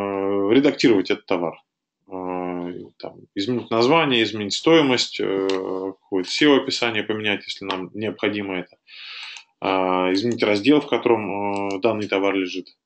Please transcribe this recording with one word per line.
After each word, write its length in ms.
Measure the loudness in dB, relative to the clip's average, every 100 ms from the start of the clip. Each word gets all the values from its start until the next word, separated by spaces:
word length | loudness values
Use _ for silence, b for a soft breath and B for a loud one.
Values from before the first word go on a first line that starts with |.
| -2 -2 0 0 4
редактировать 600 | 4 4 2 4 4 2
этот 160 | -4 -2
товар. 340 | -2 -2 -6 _ _ _ _ _
Э, 640 | -10 -8 -6 -6 -6 -8 -10 -16 -14
там, 200 | -16 -16 -12
изменить 360 | -6 -4 -4 -2
название, 520 | 2 4 4 2 2
изменить 320 | 0 -2 -6
стоимость, 640 | -2 4 6 6 2 0 -4
э, 260 | -2 0 0 -2 -4 -4 -6 -10
какое-то 300 | _ -4 -2
сео 260 | 2 6 6
описание 460 | 2 -2 -2 -2
поменять, 420 | -4 -4 -2 -2
если 220 | -6 -10 -6
нам 240 | -6 -6
необходимо 640 | -6 -6 -2 -4 -2 -4 -6
это. 200 | -8 _ B B B B B B B _
Э, 500 | -2 0 2 2 2
изменить 280 | 2 0 0
раздел, 380 | 2 2 4 4
в 60 | 2
котором, 800 | 0 2 2 0 -4 -4 -2 -4
э, 120 | 0
данный 280 | 0 0 -2
товар 260 | 0 2
лежит. 440 | 0 -2 -6 -12 _